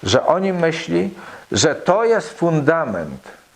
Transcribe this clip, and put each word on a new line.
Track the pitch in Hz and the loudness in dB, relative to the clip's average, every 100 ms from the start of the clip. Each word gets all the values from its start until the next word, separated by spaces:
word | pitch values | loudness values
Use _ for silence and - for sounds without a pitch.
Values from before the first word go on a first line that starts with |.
Że | 95 120 - | 2 2 2
o | 165 | 0
nim | 196 180 | 0 0
myśli, | 165 165 - 170 196 - - - - | 0 -2 -2 -2 -2 -8 -18 -20 -6
że | - 156 | 0 0
to | 143 - 190 | 0 2 2
jest | 233 220 - - | 4 2 -2 -2
fundament | 170 160 139 165 143 92 78 67 - - _ | 0 2 2 0 0 -4 -6 -12 -18 -20 _